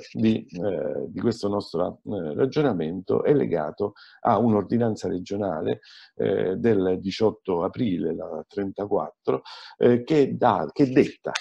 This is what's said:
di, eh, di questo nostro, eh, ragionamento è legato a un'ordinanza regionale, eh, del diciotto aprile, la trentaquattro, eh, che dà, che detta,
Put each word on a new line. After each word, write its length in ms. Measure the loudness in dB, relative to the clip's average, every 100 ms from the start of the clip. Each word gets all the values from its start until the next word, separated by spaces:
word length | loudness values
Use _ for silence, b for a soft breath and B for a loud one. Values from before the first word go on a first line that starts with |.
| -4
di, 340 | 0 2 2 -2
eh, 600 | -6 -4 -2 -4 -4 -6
di 120 | -4
questo 260 | -2 -2 -2
nostro, 540 | -4 -4 -4 -4 -4
eh, 320 | -8 -6 -4 0
ragionamento 880 | 0 2 0 0 -4 -6 -2 0
è 100 | 2
legato 600 | 2 2 -2 -4 -4 -6 B B B
a 180 | 0 2
un'ordinanza 720 | 4 2 2 0 0 -2 -4
regionale, 720 | -6 -6 -4 -4 -4 -4 -6 B B B -4
eh, 420 | -2 0 0 0
del 400 | 2 2 2 0
diciotto 640 | -4 0 0 0 -2 -2
aprile, 500 | -2 -2 -2 0 -2
la 300 | -4 -8 -10 -8
trentaquattro, 960 | -6 -6 -6 -2 -2 -2 -4 -2 -2 B B B 2
eh, 260 | 4 4
che 320 | 4 4 4 4
dà, 340 | 2 2 0
che 180 | 2 4
detta, 420 | 6 4 0 -6 -6